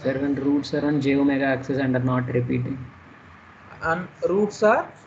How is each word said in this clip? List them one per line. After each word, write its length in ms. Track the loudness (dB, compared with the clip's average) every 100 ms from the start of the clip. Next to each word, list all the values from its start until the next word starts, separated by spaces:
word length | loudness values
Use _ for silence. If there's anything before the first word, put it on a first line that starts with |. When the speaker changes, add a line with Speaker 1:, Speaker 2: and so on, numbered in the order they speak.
Speaker 1:
Sir, 160 | -4 -2
when 160 | -2
roots 400 | 0 2 0 0
are 100 | -2
on 160 | 0 0
J 140 | 2
omega 300 | 2 2 2
axis 340 | 0 0 -2 -2
and 160 | 0
are 60 | 0
not 260 | 2 0 0
repeating. 580 | -2 0 -2 -4 -8 -12 -18 -20 -20 -20 -20 -20 -20 -20 -8
Speaker 2:
And 260 | -4 -4 -6 -6 -2
roots 360 | 0 0 2
are? 280 | 4 4 0 -12